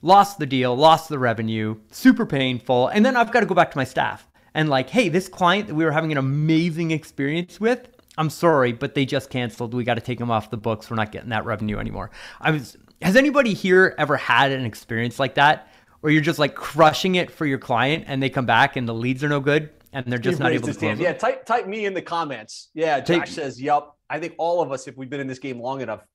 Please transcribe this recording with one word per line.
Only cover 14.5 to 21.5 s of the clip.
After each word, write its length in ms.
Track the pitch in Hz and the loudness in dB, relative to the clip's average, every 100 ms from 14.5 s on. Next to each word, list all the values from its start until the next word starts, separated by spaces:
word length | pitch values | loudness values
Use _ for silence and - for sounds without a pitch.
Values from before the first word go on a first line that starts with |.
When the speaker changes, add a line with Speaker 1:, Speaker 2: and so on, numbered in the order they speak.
Speaker 1:
an 140 | 135 120 | 0 -4
experience 540 | 104 - 113 120 - | -8 -8 -4 -4 -2
like 160 | 135 - | -4 4
that 340 | 143 151 - - _ _ | 4 4 -4 -20 _ _
where 100 | 151 | 0
you're 100 | 156 | 2
just, 180 | 151 147 | 2 0
like, 140 | 147 | -2
crushing 640 | - - 147 160 151 190 185 | -2 -10 4 4 6 0 0
it 160 | 156 | -2
for 140 | - 156 | -4 -4
your 120 | 135 | -4
client 480 | - 117 131 151 - | -2 0 0 -2 -4
and 140 | 135 | -4
they 80 | 135 | -2
come 160 | 139 123 | -2 2
back 300 | 117 139 - | 4 4 0
and 120 | 120 | -6
the 60 | |
leads 300 | 113 123 131 | -4 -4 -2
are 60 | 147 | 0
no 100 | 147 | 0
good 300 | 139 147 151 _ _ | 2 0 -2 _ _
and 120 | 139 127 | -12 -6
they're 140 | 123 | -4
just 140 | 120 | -2
Speaker 2:
You've 60 | 170 | -2
Speaker 1:
not 60 | 131 | 0
Speaker 2:
raised 140 | 123 | -2
Speaker 1:
able 40 | 131 | -4
to 60 | |
Speaker 2:
his 80 | - | -4
hand. 160 | 107 107 | -4 -2
Speaker 1:
close 40 | |
Speaker 2:
Yeah, 80 | 175 | -2
Speaker 1:
it? 80 | - | -2
Speaker 2:
type, 260 | 226 262 | -4 -4
type 220 | - | -2